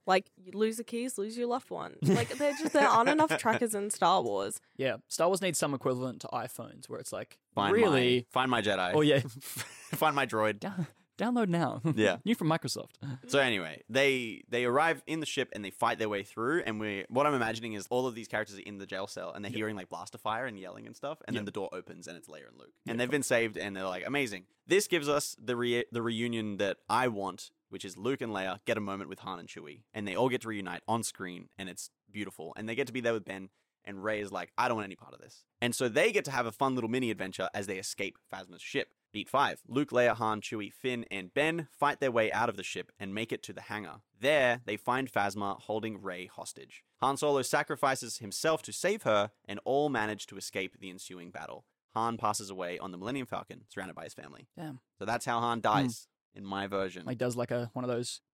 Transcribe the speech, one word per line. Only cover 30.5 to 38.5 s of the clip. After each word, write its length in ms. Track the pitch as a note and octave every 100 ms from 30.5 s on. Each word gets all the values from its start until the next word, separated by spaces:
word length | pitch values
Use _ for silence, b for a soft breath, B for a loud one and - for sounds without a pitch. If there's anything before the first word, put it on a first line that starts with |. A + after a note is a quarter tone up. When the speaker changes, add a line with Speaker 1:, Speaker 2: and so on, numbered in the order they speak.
| G#2 F#2 F2 -
Speaker 2:
on 160 | A2+
screen 440 | A2 - F#2 F2 F2+ -
and 120 | F#2+
it's 220 | - - _ _
beautiful. 420 | G#2 F#2+ - E2 -
And 120 | A2
they 60 |
get 140 | A#2 C3
to 40 |
be 80 | A#2+
there 120 | A#2
with 120 | A2+
Ben. 260 | F#2+ F#2+ F#2+ _ _ _ -
And 160 | F#2+
Rey 160 | G#2 G#2+
is 120 | G2+
like, 180 | F#2+ F2 -
"I 100 | B2
don't 120 | A2+
want 80 | G2
any 100 | F2+
part 160 | -
of 80 | -
this." 240 | - - _ _
And 140 | A#2+
so 140 | - B2+
they 200 | A2+ G#3+
get 140 | G3+
to 60 | D3
have 160 | C3+ A#2
a 60 |
fun 220 | - C3+
little 140 | B2+ A2+
mini 220 | B2+ B2
adventure 400 | G#2 F#2 F2+ F#2
as 140 | G#2 G2
they 100 | F#2+
escape 400 | G2+ - G2 - _
Phasma's 300 | F#2+ F#2